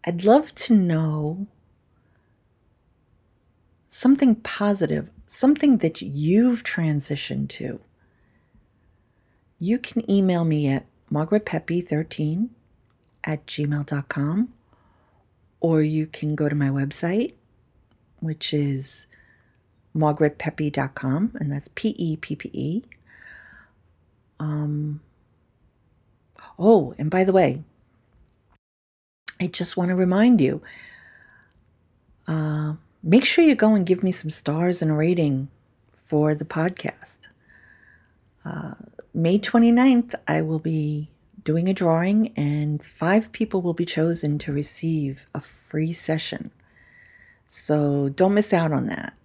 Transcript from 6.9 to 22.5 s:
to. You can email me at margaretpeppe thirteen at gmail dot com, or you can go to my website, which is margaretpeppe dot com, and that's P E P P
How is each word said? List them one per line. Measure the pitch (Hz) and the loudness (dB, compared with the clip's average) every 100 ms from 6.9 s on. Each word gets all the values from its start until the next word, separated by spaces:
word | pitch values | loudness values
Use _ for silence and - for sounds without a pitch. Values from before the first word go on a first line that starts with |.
| 147 - 143 - 135 139 - | -2 -4 -8 -6 -6 -6 -8
to. | - - _ _ _ _ _ _ _ _ _ _ _ _ _ _ _ _ _ _ | -10 -10 _ _ _ _ _ _ _ _ _ _ _ _ _ _ _ _ _ _
You | 175 247 | -2 -2
can | - 233 - | -2 -6 2
email | 196 190 175 165 | 2 4 2 2
me | 151 143 | 2 0
at | 135 - _ _ | -2 -4 _ _
margaretpeppe | - 156 214 208 160 - 170 175 | -4 0 -2 0 -6 -4 -4 -2
thirteen | 151 160 - 151 170 233 _ _ _ _ _ _ _ | -4 -4 -4 -4 -2 -4 _ _ _ _ _ _ _
at | - 156 - | -8 -8 -8
gmail | - 147 147 143 | -6 -2 -2 -4
dot | 143 139 | -6 -6
com, | - 143 180 247 _ _ _ _ _ _ _ _ _ _ _ | -4 -2 -2 -4 _ _ _ _ _ _ _ _ _ _ _
or | 165 156 | 0 2
you | 151 156 156 | 2 -2 -4
can | - 151 151 | -6 -4 -2
go | 147 | -2
to | 147 | 0
my | 139 | 0
website, | 139 139 - 170 202 269 _ _ _ _ _ _ _ _ _ | 0 -4 -4 -2 -2 -4 _ _ _ _ _ _ _ _ _
which | 160 156 - | -8 -6 -2
is | 151 143 135 135 - - _ _ _ _ _ _ _ _ 156 | 0 0 -4 -6 -12 -14 _ _ _ _ _ _ _ _ 0
margaretpeppe | 151 147 151 151 160 - 147 | 0 2 0 0 -8 -4 -4
dot | 143 135 | -2 -6
com, | - 131 139 220 - | -4 -4 -2 -2 -4
and | 147 | -6
that's | 139 - | -6 -10
P | - 220 - | -6 -6 -2
E | 165 156 | -4 -4
P | - 147 | -6 -10
P | - | -8